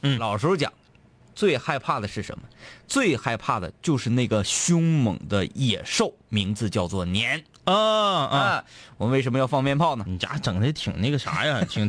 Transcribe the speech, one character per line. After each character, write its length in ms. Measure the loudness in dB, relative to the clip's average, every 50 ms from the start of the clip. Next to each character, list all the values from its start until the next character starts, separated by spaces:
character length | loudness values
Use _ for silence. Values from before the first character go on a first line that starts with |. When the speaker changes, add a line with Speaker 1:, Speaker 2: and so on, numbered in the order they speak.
Speaker 1:
嗯。 180 | -2 0 0 0
Speaker 2:
老 180 | 0 -2 -2
时 80 | 0 0
候 120 | 0 0
讲， 140 | 0 -2 -6 -6 _ _ _ _ _ _ -20 _ _ -20 -18 -6
最 240 | 0 2 2 2
害 220 | 0 -2 -4 -4 -4
怕 220 | -2 -2 -2 -2
的 60 | -2
是 140 | -6 -6 -8
什 160 | -8 -8 -10
么？ 60 | -14 -14 -20 -20 -20 -20 -20 -20 -20 -10
最 300 | -2 0 2 2 2 2
害 180 | 0 0 -4 -4
怕 240 | -4 -2 -2 -2 -2
的 140 | -4 -8 -10 _
就 160 | -2 0 0
是 120 | 0 2 0
那 160 | 2 2 2
个 160 | 2 2 0 2
凶 360 | 0 -2 -2 2 2 4 4
猛 380 | 4 4 4 4 2 2 0 -2 -6
的 180 | -2 -2 -2 -2
野 340 | -2 -2 -2 0 0 0 -2 -4
兽， 300 | -4 0 0 0 0 -2 _ _ -4
名 260 | -2 -2 0 0 -2
字 140 | -2 -4 -2
叫 180 | 0 0 -2
做 160 | 0 -2 -4 -2
年。 400 | 0 0 0 0 -2 -2 -4 -6 _ _ -6 0
Speaker 1:
啊， 80 | 2 2
啊。 600 | 4 4 2 2 2 2 2 2 0 0 0 0
Speaker 2:
啊， 260 | 2 2 2 0 -2 -4 -8 -20 -20 -20 -20 -8
我 80 | -4 -2
们 60 | 2
为 100 | 2 2
什 100 | 2 2
么 60 | 2
要 80 | 2 2
放 160 | 2 2 0
鞭 160 | 2 2 2
炮 200 | 2 2 2 0
呢？ 80 | -2 -4
Speaker 1:
你 100 | -6 -4
家 200 | -4 -4 -6 -6
整 200 | -4 -2 -2 0 2
的 100 | 2 0
挺 300 | 0 -2 -4 -6 -2 0
那 100 | 0 0
个 80 | 0 0
啥 260 | -2 -2 -2 -2 0
呀， 160 | 0 0 0 -2
挺， 200 | -2 0 0 0